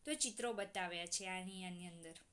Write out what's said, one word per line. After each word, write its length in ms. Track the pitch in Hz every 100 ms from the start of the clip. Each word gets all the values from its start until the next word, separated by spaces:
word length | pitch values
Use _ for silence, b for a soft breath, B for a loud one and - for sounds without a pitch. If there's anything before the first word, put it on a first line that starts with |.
તો 100 | -
ચિત્રો 340 | 302 262 208 240
બતાવ્યા 540 | 214 196 202 180 175 170
છે 220 | - 190
આની, 360 | 185 185 185
આની 220 | 185 175 175
અંદર. 300 | 170 165 165 -